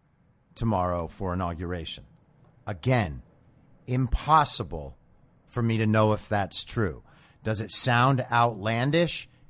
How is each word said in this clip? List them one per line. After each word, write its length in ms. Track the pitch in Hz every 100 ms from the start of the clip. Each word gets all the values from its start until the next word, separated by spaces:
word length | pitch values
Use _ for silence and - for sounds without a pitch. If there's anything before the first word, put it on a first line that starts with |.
| _ _ _ _ _
tomorrow 540 | - 113 101 90 87 80
for 260 | - 95
inauguration. 720 | 90 90 85 87 87 80 - - _ _ _ _ _ -
Again, 540 | 98 123 127 90 65 - _ _ _ _ - -
impossible 1120 | 127 127 - - 156 143 - 87 80 69 - _ _ _ _ _
for 160 | -
me 140 | 117 113
to 100 | 110
know 240 | 110 107
if 160 | 104 -
that's 380 | 104 95 - -
true. 380 | - 101 64 - - - _ 113
Does 160 | 107
it 100 | 110
sound 540 | - - 120 127 131 120
outlandish? 1000 | 120 120 107 104 113 131 160 170 - - _ _